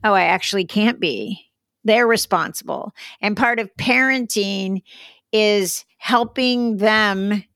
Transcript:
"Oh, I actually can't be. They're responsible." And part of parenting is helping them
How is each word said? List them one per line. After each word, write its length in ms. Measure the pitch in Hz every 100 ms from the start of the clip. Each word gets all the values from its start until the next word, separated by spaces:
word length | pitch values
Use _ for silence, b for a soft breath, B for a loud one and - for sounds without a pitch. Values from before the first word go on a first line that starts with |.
"Oh, 100 | 233
I 120 | 196 170
actually 400 | 180 - 202 175
can't 340 | 208 214 247
be. 480 | 175 113 107 196 _ _ _ _
They're 240 | 220 220 240
responsible." 840 | 226 - 175 160 160 - - - B B B
And 140 | 202 208
part 240 | 247 233
of 160 | 208 -
parenting 1080 | - 247 262 262 233 - 196 196 190 190 B B B B _
is 500 | 220 214 208 180 - - _
helping 800 | - 240 233 - 254 247 240 208
them 680 | 214 214 214 190 196 208 -